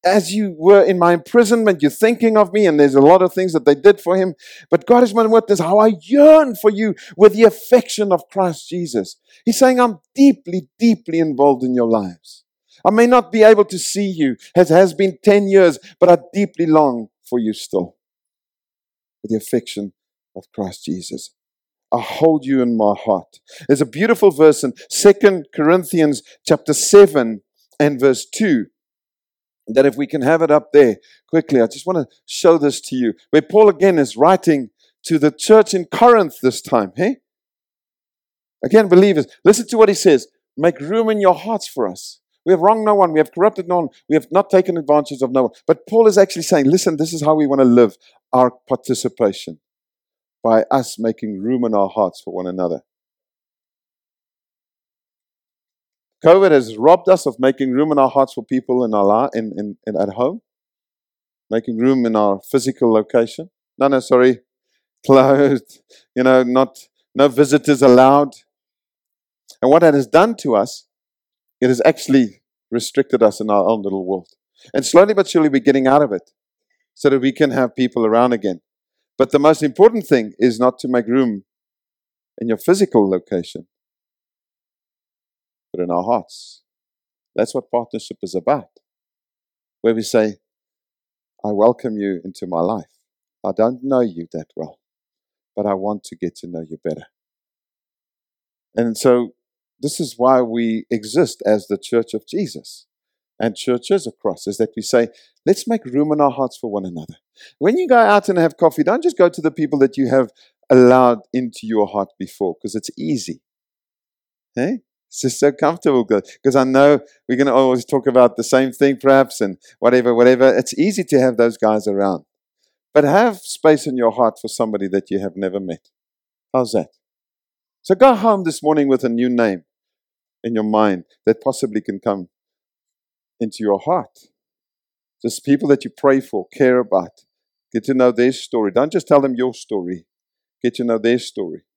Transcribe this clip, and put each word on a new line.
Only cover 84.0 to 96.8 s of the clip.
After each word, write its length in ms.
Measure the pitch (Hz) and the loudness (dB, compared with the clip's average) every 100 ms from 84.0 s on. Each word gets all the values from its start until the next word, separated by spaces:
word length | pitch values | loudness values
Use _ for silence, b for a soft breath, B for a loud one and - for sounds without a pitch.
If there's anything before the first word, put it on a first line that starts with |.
| _ _ _ _ _ _ _ _ _ _ _ _ _ _ _ _ _ | _ _ _ _ _ _ _ _ _ _ _ _ _ _ _ _ _
but 100 | 90 | -10
in 60 | 87 | -6
our 140 | 87 | -4
hearts. 580 | 95 120 - - - - _ _ _ _ _ _ _ - | -2 -6 -6 -20 -20 -20 _ _ _ _ _ _ _ -8
That's 200 | 117 135 | -6 -8
what 160 | - | -8
partnership 460 | 120 117 113 - - | -8 -8 -14 -14 -16
is 140 | 95 92 | -12 -8
about. 340 | 87 143 - _ _ _ _ _ _ _ _ _ _ _ | -6 -6 -8 _ _ _ _ _ _ _ _ _ _ _
Where 140 | 113 113 | -4 -4
we 80 | |
say, 220 | 107 117 107 98 _ _ _ _ _ _ _ _ _ _ | -2 -2 -2 -6 _ _ _ _ _ _ _ _ _ _
"I 80 | 107 101 110 | -8 0 0
welcome 320 | 123 127 107 | 0 -8 -8
you 240 | 101 90 | -8 -8
into 220 | 92 - 90 | -12 -16 -8
my 160 | 85 90 110 | -4 -4 -6
life. 180 | - _ _ _ _ _ | -10 _ _ _ _ _
I 100 | 98 95 | -10 -2
don't 220 | 113 127 | -4 -4
know 180 | 131 131 | -4 -2
you 260 | 117 85 85 | -4 -6 -14
that 160 | 82 78 - | -16 -16 -16
well, 220 | 80 _ _ _ _ _ _ _ _ - | -18 _ _ _ _ _ _ _ _ -8
but 100 | 104 | -6
I 80 | |
want 300 | 95 101 104 - | -6 -6 -10 -14
to 60 | - | -12
get 200 | 87 - | -12 -12
to 100 | 87 | -16
know 160 | 85 80 | -16 -14
you 80 | 80 | -12